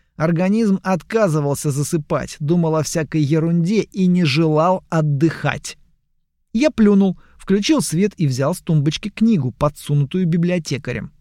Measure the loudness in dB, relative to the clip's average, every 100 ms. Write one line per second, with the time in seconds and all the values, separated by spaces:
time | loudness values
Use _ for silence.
0 | _ -4 -2 0 0 2 0 0 0 -4
1 | -2 0 2 2 -2 -2 -2 -2 -2 -4
2 | -2 -4 -4 -8 -2 0 2 0 -2 -4
3 | -2 -2 0 0 2 0 0 0 -2 0
4 | 2 2 2 2 2 2 2 0 -2 -2
5 | 0 2 0 0 -6 -6 -10 -18 _ _
6 | _ _ _ _ _ 0 0 4 4 4
7 | 2 -2 -12 -14 -2 0 2 0 0 0
8 | -2 0 -2 0 -2 -4 0 0 0 -2
9 | -8 0 2 2 -2 -2 -4 -4 -4 -2
10 | 0 -2 0 0 0 -2 -4 -8 -6 -8
11 | -10 _